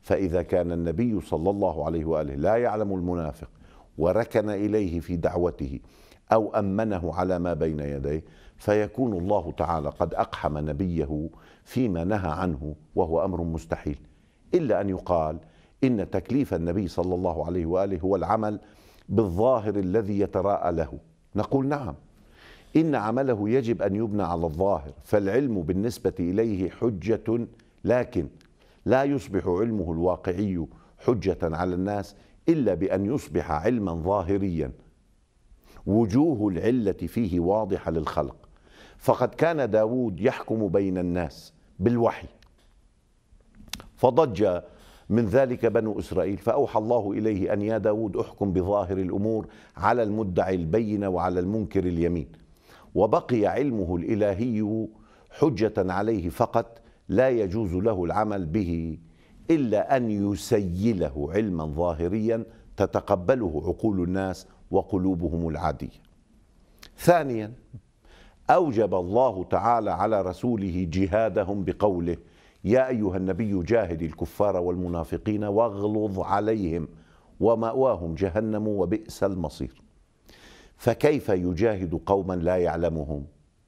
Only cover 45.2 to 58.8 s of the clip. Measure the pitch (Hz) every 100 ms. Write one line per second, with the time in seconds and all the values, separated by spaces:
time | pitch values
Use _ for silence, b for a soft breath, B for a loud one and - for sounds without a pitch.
45.2 | 113 113 131 120 117 110 110 104 95 87
46.2 | 87 101 - 123 117 117 110 120 104 104
47.2 | 107 101 90 101 104 110 107 104 110 90
48.2 | 110 - 101 90 90 101 90 95 95 98
49.2 | 107 110 - B B - 101 120 110 107
50.2 | 104 90 92 95 82 107 110 104 101 90
51.2 | 90 90 90 110 104 98 90 85 85 87
52.2 | 67 - B B B B B - 107 156
53.2 | - 123 101 92 143 110 87 87 - 107
54.2 | 104 95 123 110 107 110 107 B B B
55.2 | B - 156 117 107 107 92 92 107 110
56.2 | 87 - 82 117 113 - b b - 98
57.2 | 131 120 101 98 107 90 107 98 85 85
58.2 | 107 101 85 92 90 82